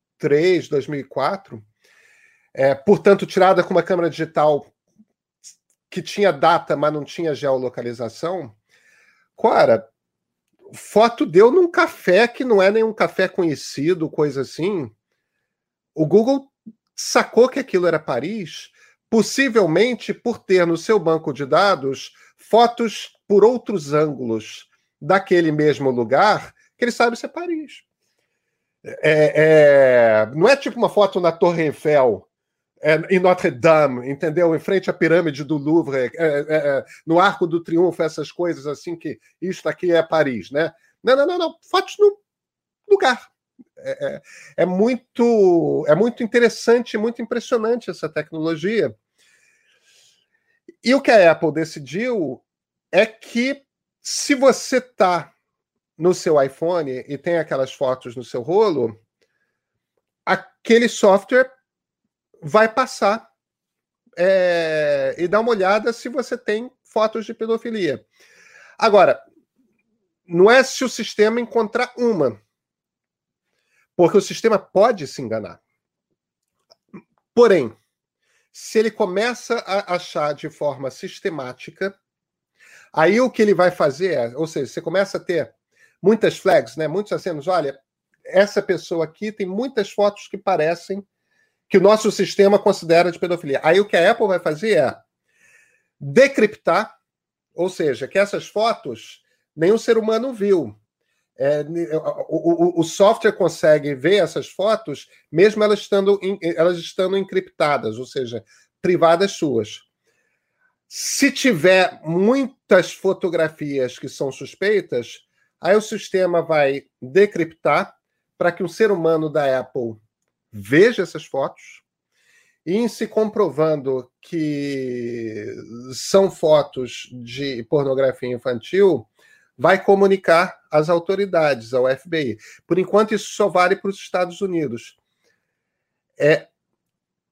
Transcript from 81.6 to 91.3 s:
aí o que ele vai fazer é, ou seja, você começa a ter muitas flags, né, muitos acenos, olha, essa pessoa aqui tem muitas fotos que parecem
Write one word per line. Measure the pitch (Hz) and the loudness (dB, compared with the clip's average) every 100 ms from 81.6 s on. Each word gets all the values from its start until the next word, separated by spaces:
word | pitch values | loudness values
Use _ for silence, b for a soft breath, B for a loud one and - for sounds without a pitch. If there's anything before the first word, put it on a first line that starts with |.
| - - 190 - _ _ _ _ _ b b b b | -18 -10 -10 -10 _ _ _ _ _ b b b b
aí | - 165 214 | 0 2 4
o | 254 | 0
que | - | 2
ele | 214 | 2
vai | 170 - | 4 2
fazer | - 165 139 185 | 2 -2 -2 -4
é, | 143 120 127 | -2 -4 -6
ou | 160 | -8
seja, | 160 127 | -6 -8
você | - | -8
começa | 160 180 196 175 | -6 -4 -4 -6
a | |
ter | - 170 135 _ _ _ _ _ | -6 -4 -4 _ _ _ _ _
muitas | 180 220 - 151 | 0 2 0 0
flags, | - 156 127 - | 2 2 0 -6
né, | 156 | -6
muitos | 175 208 | -4 -6
acenos, | 170 190 156 139 | -6 -6 -8 -2
olha, | 185 143 - _ _ _ _ - | -2 -2 -8 _ _ _ _ -2
essa | 170 202 - | 2 2 0
pessoa | 196 170 - 170 156 | -2 -4 -4 -6 -6
aqui | - 214 | -8 -10
tem | 214 185 | -8 -8
muitas | 190 262 254 190 | -6 -6 -4 -6
fotos | - 208 202 - | -2 -2 -2 -16
que | 196 | -8
parecem | - 175 156 170 - 196 - _ _ | -4 0 0 -2 -8 -12 -12 _ _